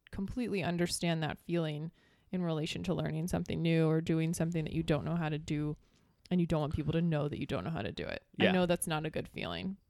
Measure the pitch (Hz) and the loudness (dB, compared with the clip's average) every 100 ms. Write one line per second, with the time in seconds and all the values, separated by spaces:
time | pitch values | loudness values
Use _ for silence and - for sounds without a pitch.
0 | _ - 196 - 233 196 165 170 175 - | _ -6 -4 -2 -2 0 0 2 0 2
1 | 175 160 160 - - 170 160 147 165 - | 0 2 0 -4 -2 -2 0 -4 -8 -10
2 | _ _ _ 185 175 160 160 175 - 160 | _ _ _ -4 -2 0 -2 -4 -2 0
3 | 160 156 175 180 175 160 165 165 160 160 | 0 -2 -2 -2 -2 0 4 4 6 4
4 | 165 160 160 170 165 170 156 160 165 151 | 2 2 2 0 0 0 -2 0 2 2
5 | 156 170 156 151 160 151 151 151 _ _ | 2 -2 0 -2 -2 -2 -2 -4 _ _
6 | _ _ - 180 170 160 151 160 151 165 | _ _ -2 2 4 2 0 -2 0 2
7 | 170 151 143 - - 139 - 160 - - | 2 2 0 -2 -4 -4 -4 -4 -4 -6
8 | - - - - 214 185 180 175 - 156 | -6 -8 -8 0 4 4 4 2 0 -2
9 | 156 - - - - 85 185 196 _ | -2 -4 -6 -6 -6 -4 -4 -6 _